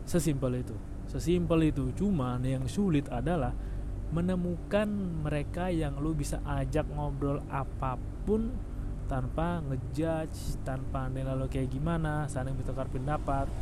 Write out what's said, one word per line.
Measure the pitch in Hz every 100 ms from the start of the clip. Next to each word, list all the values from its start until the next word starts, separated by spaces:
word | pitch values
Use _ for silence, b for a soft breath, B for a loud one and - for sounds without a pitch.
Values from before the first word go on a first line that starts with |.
Sesimpel | - 175 151 139 131 123
itu. | 123 107 - - -
Sesimpel | 139 117 175 170 165 160
itu. | 143 131 120
Cuman | 196 180 127 123
yang | 127 131 131
sulit | - 202 151 139
adalah | 123 127 175 123 - B B B B -
menemukan | 156 180 185 175 170 - 202 208 208 185 165
mereka | 151 147 143 - 180
yang | 170 151 139
lu | 151
bisa | 156 143 143
ajak | 143 143 135 147 147
ngobrol | 147 147 139 139 143 -
apapun | 139 135 - 135 127 - - - 214 226 - - - - - -
tanpa | 135 127 - 165 175 143
ngejudge, | 131 127 127 165 160 156 - - -
tanpa | - 131 135 139 131
nilai | 131 131
lo | 131 131
kayak | 135 135
gimana, | 131 156 165 156 151 147
saling | 139 131
bertukar | 131 135 131 131
pendapat. | 135 131 147 - 139 139 -